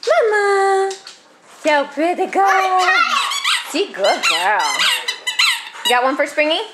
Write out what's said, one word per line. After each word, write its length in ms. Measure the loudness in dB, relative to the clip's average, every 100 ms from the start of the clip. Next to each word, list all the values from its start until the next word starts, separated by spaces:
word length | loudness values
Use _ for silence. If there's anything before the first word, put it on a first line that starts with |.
| 2
Mama. 840 | 2 4 2 2 2 2 2 0 -6 -16 -20 -20 -20 -20 -6
So 240 | 0 0 0
pretty 400 | -2 -2 -2 -2
girl. 540 | 2 2 2 2 2 2 2 2 0 -2 -4 -2 -4 -4
She 200 | -4 -4
good 300 | 0 0 2
girl. 360 | 0 0 0 0 0 0 0 -2 -4 -8 -8 -2 -2 -2 -8 -8
You 60 | 0
got 140 | 2
one 120 | 2 0
for 100 | -2
Springy? 340 | 0 0 0 -4